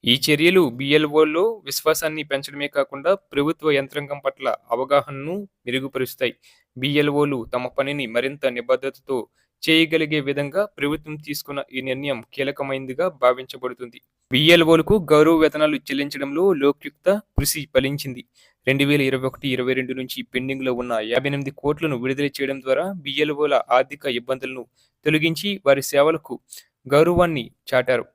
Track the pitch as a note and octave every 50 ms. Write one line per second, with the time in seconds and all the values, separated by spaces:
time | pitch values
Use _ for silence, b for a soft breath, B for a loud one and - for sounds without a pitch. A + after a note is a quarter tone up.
0 | - A#2+ A#2+ B2 - D#3 D3 C#3+ D#3+ F3 F#3 F#3+ E3+ C3 A#2 B2 C#3 C#3 D3 D#3
1 | D#3 D3 D3 D#3 D#3 D#3 D3+ E3+ G3 A3+ A3+ G#3 F3 C#3 C3+ - - D#3+ D#3 -
2 | E3+ D#3 D#3 D#3 D3 D3+ C#3+ C#3 C#3+ - C#3+ C#3+ C#3+ C#3+ _ C#3+ C#3 _ C#3 C#3
3 | C#3 E3+ G3 G3 _ _ - C#3+ C#3+ D#3 E3+ _ D3+ D#3 D3 C#3 C3+ C3+ - D3
4 | D3 C#3 C#3+ C#3+ - C#3 - _ C3+ B2 G#2+ - _ _ A#2 B2 C3 C3+ C#3+ C#3+
5 | C3+ - C#3 C3+ C#3 D#3 F3+ G#3 G3+ - _ _ _ B2 B2 C3 C3+ C3+ - C3+
6 | C3 B2 - _ C3+ A#2 - b b b b b b b _ B2+ B2+ D3 C#3+ D3
7 | D3 D3 C#3+ D3 D3 C#3+ C#3 B2 A2+ - - B2 B2+ B2 _ - C3+ C#3 C#3+ D3
8 | C3+ A2 A2+ A#2+ B2 C3+ C#3+ D3 - C3+ B2 B2 A#2+ B2 C3 B2+ - C3+ - -
9 | _ - C3+ A#2+ - _ _ _ _ _ _ _ - D#3 D#3+ D#3+ E3 D#3 D#3+ D#3+
10 | D#3 D3 D#3 D3+ C3+ C#3 C#3 C#3+ C#3+ C#3 C#3 F#3+ G#3 G#3 _ - C#3 C#3+ D3+ D#3
11 | - D#3 D3+ D3+ D3+ D3 C#3+ D3 - - C#3 C#3 C3+ _ - C3 C3 C3 B2+ C3
12 | C#3+ C#3+ C3 A2+ - _ - - C3+ C#3 C#3 - C#3+ C3+ C3+ C3+ C3+ C3 B2+ C3
13 | F3 F#3 E3 C3 B2+ B2 B2+ B2+ C3 _ - B2+ B2+ B2 B2 _ B2 A#2+ _ -
14 | _ _ _ _ _ _ B2+ C3 D3+ D#3+ E3+ E3+ E3 D#3 E3 D#3+ D#3 D#3+ G#3 G#3+
15 | E3 C#3 D#3 D3+ D3+ D#3+ E3+ D#3+ D#3 D3+ D3+ D3+ D#3 D3+ D3+ C3+ _ - C#3 C#3
16 | C#3+ C#3+ D3 C#3 C#3 C#3 C#3 D#3+ F#3 G3 F#3 C#3+ C#3 C#3+ C#3+ _ - D3 _ _
17 | _ F3+ G3 G#3+ _ _ _ - C#3 - - D#3 C#3 _ - C3 C3+ C3+ C#3+ D3
18 | - C#3 B2 B2 - _ b b b b b b _ B2+ C3+ C#3 C#3+ C#3 D3 C#3+
19 | C3+ C3+ C3+ C3 B2+ C3 - - - C#3 B2+ B2 B2+ B2+ C3 C3 C3 B2+ B2+ C3
20 | C3 B2 - C3 A#2+ _ - B2+ B2+ C3+ C3+ C3+ C3 C3 B2 A#2+ B2 B2 A#2 A2
21 | G#2+ A2 A#2+ B2+ C3+ C#3+ C#3+ C#3 C#3 C#3 C#3 - - C#3+ D3 D3 D#3+ D#3 C3+ A#2+
22 | B2 C3 C3+ C3+ C#3+ C#3 - - C#3 C3+ C3+ C3+ C3 C3 C3 C#3 F3 F#3+ G3+ F3
23 | C#3 C#3+ C3+ C#3 D3+ D3+ D3 C#3+ D3+ D3 C#3 B2 - - B2 B2+ C3 C3+ D3 -
24 | - C#3+ A#2+ A#2 A#2+ B2+ C3+ C3 C3 C3 C3 C3 A2+ _ _ _ _ _ _ _
25 | _ - D3+ D#3 D3+ E3 D#3+ D3+ - G3+ G3+ F#3+ _ C#3+ C#3 C#3 C3 - - C#3
26 | C#3+ D#3 E3 D#3 _ - - - _ B B B B B B _ _ B2+ C#3 D3
27 | D#3+ E3+ F3 F3 F3 E3+ D#3+ C3+ A2+ A2+ _ _ _ - C3+ B2+ B2 C3 C3 A2+
28 | - _